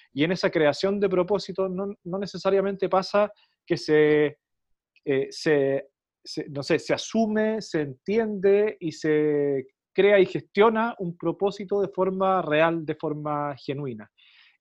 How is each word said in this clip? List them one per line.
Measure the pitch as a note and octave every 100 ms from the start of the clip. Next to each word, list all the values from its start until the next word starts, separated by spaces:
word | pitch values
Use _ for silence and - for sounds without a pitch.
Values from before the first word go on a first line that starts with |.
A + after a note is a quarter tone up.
| _
y | C3+
en | D#3+
esa | F3+ F#3+
creación | E3+ D3+ C#3 G3 G3+
de | G3
propósito | F3+ F3+ G3+ - F#3 F#3+
no, | F#3 G3+ G#3
no | F3 F#3+
necesariamente | G3 F3+ F#3+ G3 G3 G3 F#3
pasa | F#3+ F#3 G3+ G#3 - _ _ -
que | E3+
se, | - D3+ D3+ D3+ D3 C#3 _ _ _ _ _ _
eh, | - C3+ C3+
se, | - E3 D3 C3+ C3+ - _ _ _
se, | - - -
no | C#3+
sé, | C#3+ D#3+
se | -
asume, | D3+ - A3 A3 G#3+ G#3+ A3
se | - E3
entiende | D3 C3 - G#3+ A3 G3+ G3 G3+ G#3+ -
y | E3
se | D3 D#3+ D3+ D3+ D3 C#3+ C#3 C3 _ _
crea | - G3 G3+
y | F3+
gestiona | D3+ - - A3 A3 A#3 -
un | F3 E3+
propósito | E3 E3 G3 G3 G3 G3+
de | G3
forma | F#3+ F#3 F#3+ F#3+ F#3+
real, | D3+ D3+ E3 E3
de | D3+ D3+
forma | D#3 D3+ D3+ D3 D3 C#3
genuina. | - C#3 C#3+ A2 G#2 _ _ _ _ _